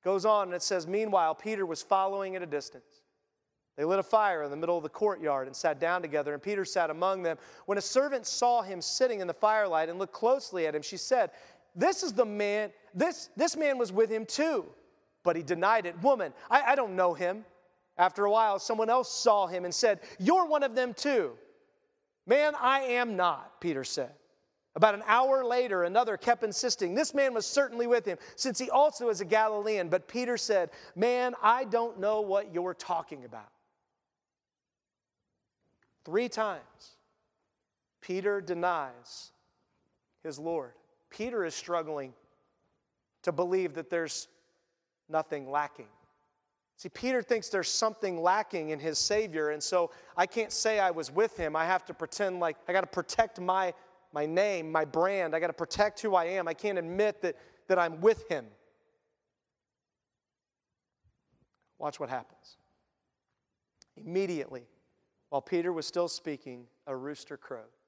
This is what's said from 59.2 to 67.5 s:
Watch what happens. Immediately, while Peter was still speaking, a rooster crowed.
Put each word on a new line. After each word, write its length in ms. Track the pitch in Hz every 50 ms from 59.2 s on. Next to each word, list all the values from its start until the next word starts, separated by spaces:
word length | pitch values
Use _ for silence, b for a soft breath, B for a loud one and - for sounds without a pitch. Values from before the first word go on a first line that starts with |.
| _ _ _ _ _ _ _ _ _ _ _ _ _ _ _ _ _ _ _ _ _ _ _ _ _ _ _ _ _ _ _ _ _ _ _ _ _ _ _ _ _ _ _ _ _ _ _ _ _ _ _
Watch 220 | _ - 147 143 -
what 100 | 151 117
happens. 480 | 131 127 - _ _ _ _ - - _ _ _ _ _ _ _ _ _ _ _ _ _ _ _ _ _ _ _ _ _ _ _ _ _ - _ _
Immediately, 720 | - 214 160 170 190 196 190 180 156 135 - 131 127 120 117 _ _ _ _ _ _ _ _ _ _ _ _
while 120 | 147 139
Peter 300 | - - 190 175 170 180
was 140 | 180 165 147
still 220 | - - 180 175
speaking, 600 | 170 - - _ 160 147 131 - 135 123 123 123 117 _ _ _
a 80 | 147 135
rooster 420 | 127 127 143 147 - - - 147
crowed. 340 | 135 - -